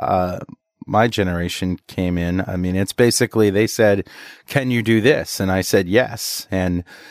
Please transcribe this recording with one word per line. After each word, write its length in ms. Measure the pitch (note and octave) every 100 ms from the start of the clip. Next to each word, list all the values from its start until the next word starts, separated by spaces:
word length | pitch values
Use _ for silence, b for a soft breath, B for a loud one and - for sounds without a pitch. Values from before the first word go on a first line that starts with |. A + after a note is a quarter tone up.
uh, 380 | - F#2 F2+ F2+ - - _ - -
my 200 | G#2 A#2
generation 720 | A2 F#2 E2+ F2 - F#2 F2 -
came 320 | - F2+ F2
in. 220 | E2+ F#2 F#2
I 80 | F#2
mean, 180 | F2+
it's 200 | F#2+ G2
basically, 540 | - A#2+ - A#2+ A2 G#2
they 180 | G2 A2
said, 400 | - G#2+ G2 - B B B B
"Can 240 | C#3+ B2+
you 100 | A#2+
do 180 | A2 A2+
this?" 380 | A#2+ D3 D#2 -
And 140 | F#2+
I 80 | F#2+
said, 260 | - G2+ F2
"Yes." 640 | G#2+ B2+ A#2 - - -
And, 320 | F#2+ F#2 F2 - b b